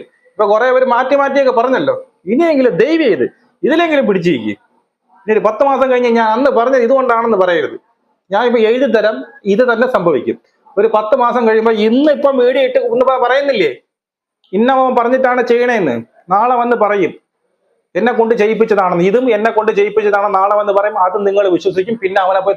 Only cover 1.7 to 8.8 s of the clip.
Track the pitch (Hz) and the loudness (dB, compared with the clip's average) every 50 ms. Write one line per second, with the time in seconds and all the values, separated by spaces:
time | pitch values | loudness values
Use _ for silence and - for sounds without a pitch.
1.7 | 254 208 147 135 123 - - - _ _ - 175 226 285 339 330 302 262 254 233 | 0 -2 -2 -2 -4 -6 -8 -16 _ _ -8 -4 -2 0 0 2 2 2 2 2
2.7 | 180 165 226 294 330 320 302 226 165 131 117 - - _ _ _ _ _ - 226 | 2 0 0 0 0 0 0 0 0 0 -2 -4 -6 _ _ _ _ _ -2 0
3.7 | 311 330 339 320 302 277 233 202 190 185 165 175 147 117 107 104 101 - _ _ | 0 0 0 0 0 0 0 0 0 0 0 0 -2 -2 -4 -8 -10 -10 _ _
4.7 | _ _ _ _ _ _ _ _ _ - - 202 220 202 180 214 214 220 285 277 | _ _ _ _ _ _ _ _ _ -10 -4 -2 -2 0 0 0 0 0 0 0
5.7 | 269 247 269 262 254 247 247 240 233 233 226 220 220 240 277 269 220 226 233 254 | 0 0 0 2 0 0 2 2 2 2 2 0 0 0 0 2 2 2 2 2
6.7 | 269 254 233 226 269 262 254 240 233 226 233 233 214 185 185 175 175 156 131 - | 2 2 2 2 2 0 0 0 0 0 0 0 0 0 2 2 0 0 -2 -4
7.7 | - - _ _ _ _ _ _ _ _ _ - 190 208 247 240 233 233 214 214 | -8 -12 _ _ _ _ _ _ _ _ _ -4 -2 -2 0 0 0 2 2 2
8.7 | 240 254 | 2 0